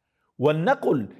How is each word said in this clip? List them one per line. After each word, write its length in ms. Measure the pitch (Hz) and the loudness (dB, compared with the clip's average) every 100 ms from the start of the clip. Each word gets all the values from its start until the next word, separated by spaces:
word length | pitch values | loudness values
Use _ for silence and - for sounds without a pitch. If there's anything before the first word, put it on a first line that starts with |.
| _ _ _ - | _ _ _ -2
ولنقل: 720 | 131 156 180 269 - 165 101 - | 0 0 0 0 0 -2 -4 -12